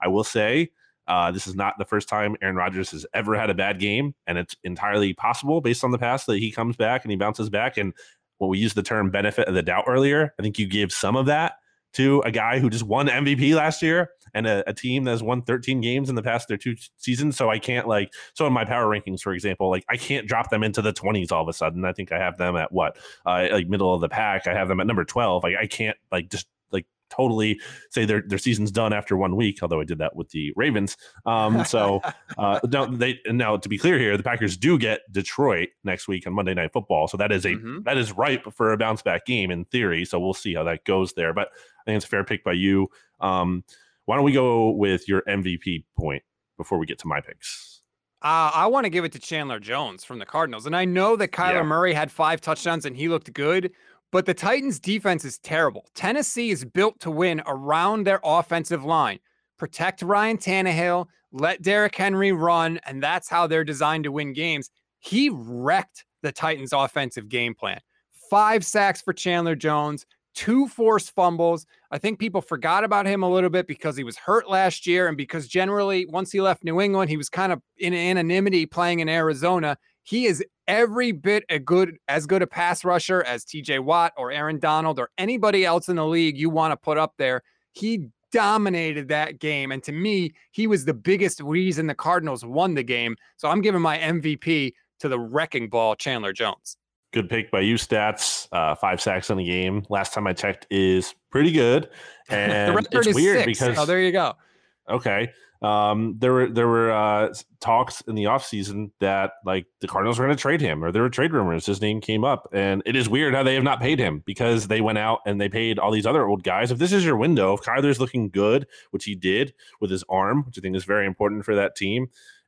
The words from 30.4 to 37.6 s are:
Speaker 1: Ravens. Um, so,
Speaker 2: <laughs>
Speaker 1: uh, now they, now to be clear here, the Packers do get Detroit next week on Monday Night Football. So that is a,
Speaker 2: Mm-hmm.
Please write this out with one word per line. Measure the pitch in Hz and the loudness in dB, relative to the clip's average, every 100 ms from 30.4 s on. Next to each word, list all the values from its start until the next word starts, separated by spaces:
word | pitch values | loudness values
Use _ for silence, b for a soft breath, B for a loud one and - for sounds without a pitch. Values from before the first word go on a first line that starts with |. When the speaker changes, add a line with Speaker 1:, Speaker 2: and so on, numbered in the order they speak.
| 73 - | -6 -2
Speaker 1:
Ravens. | 143 107 101 - B B - | 0 0 -2 -8 B B -2
Um, | 113 107 110 | 0 2 2
so, | - 117 101 98 - - | 2 2 2 0 -4 -10
Speaker 2:
<laughs> | - - | -14 -4
Speaker 1:
uh, | 101 101 | 0 0
now | 123 139 123 | 0 0 -2
they, | 123 123 120 - | -2 -2 -2 -4
now | 117 113 104 | 0 0 0
to | 101 | -2
be | 104 | -2
clear | 170 165 | 2 2
here, | 113 101 | 2 0
the | |
Packers | 123 117 107 90 | 0 -2 -2 0
do | 120 165 | 2 4
get | 117 107 - | 2 -2 -4
Detroit | 98 95 - 139 90 87 _ | -6 -4 0 2 2 -2 _
next | 101 90 - | -6 -6 -4
week | 95 90 | -6 -4
on | |
Monday | 98 92 | -2 -2
Night | 92 80 | -2 -2
Football. | - 101 82 80 | -2 0 0 0
So | 95 | 0
that | 104 | 0
is | 98 | 0
a, | 92 | 0
Speaker 2:
Mm-hmm. | 92 | -2